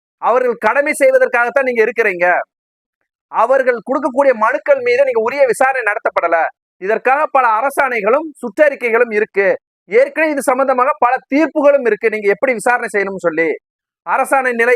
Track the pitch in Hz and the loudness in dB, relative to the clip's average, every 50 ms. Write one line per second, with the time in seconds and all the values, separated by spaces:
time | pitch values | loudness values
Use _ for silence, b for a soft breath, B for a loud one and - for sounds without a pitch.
0 | _ _ _ - 156 190 226 254 254 247 233 - - 214 240 277 285 302 294 - | _ _ _ -6 -2 0 0 2 0 0 -2 -2 -2 0 0 0 0 0 0 2
1 | 285 262 262 254 254 247 247 240 240 240 - 277 262 254 247 233 220 220 208 - | 2 2 4 2 0 0 0 0 -2 0 0 0 0 0 0 0 0 0 0 0
2 | 226 208 185 175 175 180 175 151 - _ _ _ _ _ _ _ _ _ _ _ | -2 -2 0 0 0 0 0 0 -2 _ _ _ _ _ _ _ _ _ _ _
3 | _ _ _ _ _ _ 143 175 214 233 262 269 262 247 247 233 - - 262 269 | _ _ _ _ _ _ -2 0 0 2 2 0 0 -2 -4 -4 -4 -4 -4 -2
4 | 269 302 240 254 285 269 254 214 214 226 262 302 - 294 285 269 247 240 240 247 | -2 -4 0 2 2 2 2 2 0 0 -2 -2 0 0 0 2 2 0 0 2
5 | 277 269 247 226 220 233 262 285 277 247 208 - 269 262 269 262 226 208 208 220 | 0 0 0 -2 -2 -2 0 0 0 2 2 2 0 0 0 0 -2 -2 -4 -2
6 | - 220 - 202 180 170 165 165 156 131 - _ _ _ _ - 180 190 220 214 | -4 -4 -4 -2 -2 0 0 0 0 -2 -6 _ _ _ _ -10 -4 -4 -4 -2
7 | - 247 262 285 311 294 - 269 254 233 214 214 240 277 277 - 285 262 247 226 | 0 0 0 0 0 0 0 2 2 2 0 0 -2 -2 -2 0 -2 -2 -2 -2
8 | 190 208 240 294 320 311 285 - - 247 - - 302 294 277 - 247 233 220 233 | 0 0 0 0 0 -4 -12 -12 -12 -6 0 2 2 2 2 -2 -4 0 0 0
9 | 240 240 214 208 214 - - 196 196 190 165 - _ _ _ _ _ - 180 233 | 0 0 0 -2 -2 -2 -2 0 0 0 0 -2 _ _ _ _ _ -2 2 2
10 | 269 285 285 302 320 311 302 277 233 - 262 254 269 262 262 247 247 277 302 - | 2 2 0 -2 -2 0 0 -2 0 0 0 0 0 0 0 0 0 0 0 0
11 | 262 240 262 254 - - 269 285 320 285 - 311 269 285 285 277 254 233 214 208 | 0 0 0 -2 -4 -2 0 0 0 0 0 2 2 4 4 4 2 0 -2 0
12 | - 226 208 214 208 196 202 196 - 262 254 214 - 254 240 240 233 214 - 208 | -2 -4 -2 -2 -2 -2 -2 0 0 -2 -2 0 0 0 0 0 -2 -4 -4 -4
13 | 196 196 196 185 - 170 160 160 165 160 127 - _ _ _ _ _ _ _ _ | -4 -4 -6 -4 -4 -4 -2 0 -2 -2 -2 -6 _ _ _ _ _ _ _ _
14 | - 165 185 254 262 - 285 269 254 254 240 233 233 247 247 | -8 -4 -2 -2 -2 0 0 0 0 -2 -2 0 0 2 2